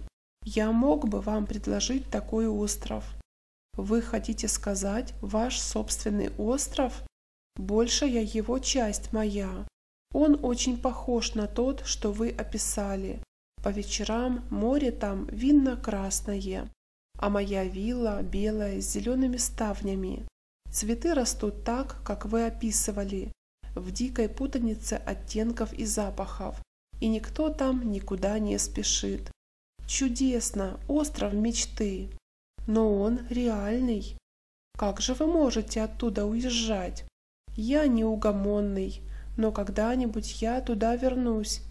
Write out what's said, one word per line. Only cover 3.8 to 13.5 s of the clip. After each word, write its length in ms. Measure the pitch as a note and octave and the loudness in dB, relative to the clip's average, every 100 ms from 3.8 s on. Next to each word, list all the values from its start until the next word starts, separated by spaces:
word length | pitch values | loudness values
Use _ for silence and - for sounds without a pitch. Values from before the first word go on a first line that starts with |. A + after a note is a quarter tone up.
| F#3+ A3+ | 0 0
хотите 460 | A#3 A3 - A3 G#3+ | 0 -4 -4 -4 -2
сказать, 680 | - - G3 G3 G#3+ C4 - | -2 -2 -2 -2 -2 -4 -8
ваш 400 | G3 G#3+ A#3+ - | -2 0 0 -2
собственный 680 | - A3 G#3+ - A3 G#3 G3 - | -2 -2 -2 -2 0 0 0 0
остров?" 680 | G#3 C4+ - - C4 - - _ _ _ _ - | 0 0 0 0 0 -2 -12 _ _ _ _ -8
"Большая 680 | F#3+ G#3 A#3+ - C#4+ A#3+ | 0 2 4 4 2 2
его 360 | G#3 A3 G#3+ B3+ | 0 0 0 0
часть 540 | - C4+ A3 G3+ - | 0 2 2 0 -2
моя. 540 | A3 G#3+ G3+ F#3+ F#3 G3+ _ _ _ - | 0 0 0 -4 -6 -10 _ _ _ -2
Он 260 | - D4+ C#4+ | 4 6 6
очень 340 | B3+ A#3+ C4+ A#3+ | 4 0 0 2
похож 540 | C4 A#3 - A#3 A3 | 0 -2 0 0 0
на 120 | A3 G#3 | -2 -2
тот, 380 | - B3+ C#4+ | 0 0 0
что 280 | - - G#3+ | -4 -2 -2
вы 180 | G#3 A#3 | 0 -2
описали. 920 | - A3 A3 - - G3+ G3 F#3+ - - _ _ | -2 -4 -2 -2 -2 -2 -2 -4 -6 -10 _ _